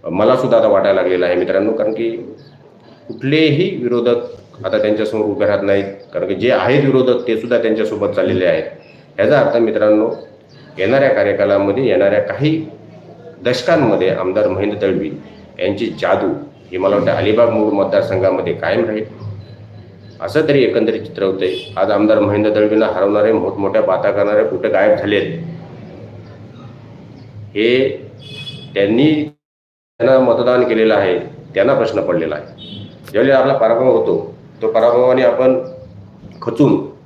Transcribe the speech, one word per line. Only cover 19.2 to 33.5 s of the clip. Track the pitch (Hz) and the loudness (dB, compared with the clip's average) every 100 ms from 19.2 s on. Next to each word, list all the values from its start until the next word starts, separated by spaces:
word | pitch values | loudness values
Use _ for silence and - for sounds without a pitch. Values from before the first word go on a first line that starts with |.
| 104 101 - - - - - - - - | -14 -14 -18 -20 -20 -20 -20 -20 -20 -12
असं | 98 151 156 | -2 0 2
तरी | 143 | 4
एकंदरीत | 117 117 110 110 | 4 2 0 -2
चित्र | - - | -8 -2
होतंय. | 95 95 92 92 - - | -2 0 -2 -4 -8 -2
आज | 98 | 0
आमदार | 101 107 107 | 2 2 2
महेंद्र | 104 101 107 | 2 2 0
दळवींना | 107 107 110 107 | 2 2 2 0
हरवणारे | 90 101 104 107 | 0 0 2 2
मोठमोठ्या | 110 92 98 98 110 | 2 -2 -4 -2 0
बाता | 104 92 101 | 0 0 0
करणारे | 101 101 104 | 0 2 2
कुठे | - 92 110 | 0 -2 0
गायब | 98 104 104 | 2 2 2
झालेत, | 104 101 82 - - - - - - - 110 - - - - - - - - - - - - - - | 0 0 -2 -8 -10 -14 -18 -20 -20 -20 -18 -20 -20 -20 -20 -20 -20 -20 -20 -20 -20 -20 -20 -20 -10
हे | 104 113 127 - - - - - - - - - | -2 2 2 0 -4 -14 -20 -18 -16 -16 -16 -8
त्यांनी | 101 98 113 151 151 147 _ _ _ _ _ _ _ | -2 0 4 2 2 -4 _ _ _ _ _ _ _
ज्यांना | 127 131 | 2 4
मतदान | 127 113 123 123 113 | 4 2 2 2 2
केलेलं | 110 110 | 2 2
आहे, | 104 98 87 - - - | 2 0 -2 -6 -16 -8
त्यांना | 95 113 | 0 2
प्रश्न | - 95 98 | 2 0 -2
पडलेला | 92 85 80 | -2 -2 -2
आहे. | 76 - - - - - - - | -6 -10 -20 -18 -16 -18 -20 -6
ज्यावेळी | 104 131 | 0 4
आपला | 131 135 | 4 2